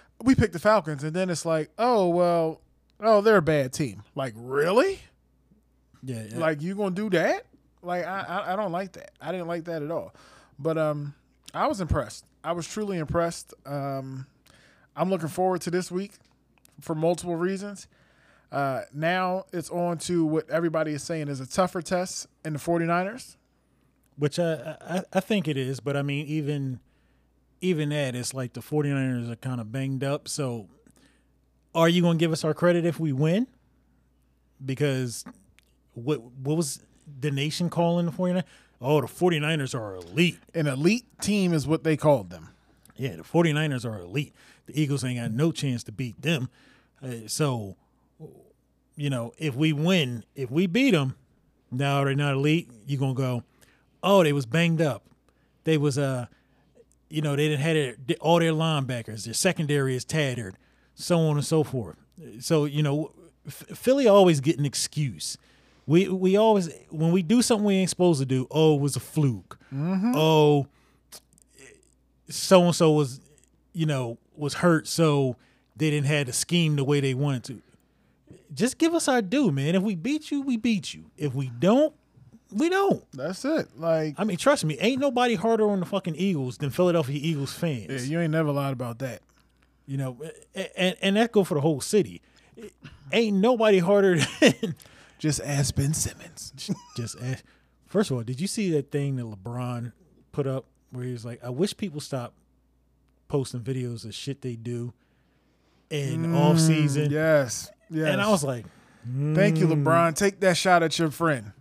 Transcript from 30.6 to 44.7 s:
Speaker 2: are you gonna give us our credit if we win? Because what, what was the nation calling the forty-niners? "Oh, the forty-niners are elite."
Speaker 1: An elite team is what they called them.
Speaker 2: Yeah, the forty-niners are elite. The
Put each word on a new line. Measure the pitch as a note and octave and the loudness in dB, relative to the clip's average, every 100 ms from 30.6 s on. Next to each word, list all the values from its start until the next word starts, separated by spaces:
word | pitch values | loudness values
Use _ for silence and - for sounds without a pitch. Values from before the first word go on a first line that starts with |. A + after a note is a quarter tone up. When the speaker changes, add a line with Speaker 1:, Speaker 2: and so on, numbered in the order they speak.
| F#2 _ _ _ _ _ _ _ _ _ _ | -12 _ _ _ _ _ _ _ _ _ _
Speaker 2:
are | E3 E3 | 2 4
you | F3 | 4
gonna | E3+ E3 | 4 2
give | E3 | 0
us | D#3+ | 0
our | D#3+ | -2
credit | D3 F3 F3 | 2 2 2
if | E3+ D#3 | 0 -2
we | D#3+ | -2
win? | C3 D#3 F#3 B3+ _ _ _ _ _ _ _ _ _ _ - | 0 2 0 -2 _ _ _ _ _ _ _ _ _ _ -12
Because | C3 C3 C#3+ C3 B2 A2+ - - _ _ _ _ _ | -8 -2 0 0 -4 -6 -14 -18 _ _ _ _ _
what, | - A#2+ C#3+ | -8 -4 -4
what | A#2 C3 C3+ D#3+ | -6 -10 -4 -2
was | D3+ - _ _ - C#3 | -2 -6 _ _ -20 -8
the | D3 | -4
nation | C#3 D3+ - F3 | -2 -2 -2 -2
calling | E3 E3+ F3 E3+ | 0 2 2 0
the | |
forty-niners? | - F3+ F3+ F3 - _ - | -2 -2 -2 -4 -12 _ -8
"Oh, | B2 D3+ | 0 0
the | B2+ | 0
forty-niners | - F3+ E3 D3+ D#3+ C3+ | 0 2 2 0 -2 -2
are | C3 G#2 | -6 -8
elite." | F#2 E2+ G2+ F3+ - _ | -12 -4 2 2 0 _
Speaker 1:
An | E3 D3 | -2 -2
elite | C3 D#3+ A#3 - - | 2 2 2 -4 -8
team | - G#3 F#3 | -2 2 2
is | E3 C3 | 2 0
what | D#3 | 0
they | D#3+ D3+ | 0 2
called | D3+ C3+ F#2 | 4 2 0
them. | F2 D#2 _ _ _ _ - | -14 -18 _ _ _ _ -10
Speaker 2:
Yeah, | C3 D#2+ | -8 -8
the | |
forty-niners | - E3 E3+ D3+ D#3 C3 | -2 2 2 0 -2 -4
are | A#2 G#2+ | -8 -10
elite. | F2 A#2+ C#3 _ - _ | -8 -8 -8 _ -20 _
The | - | -8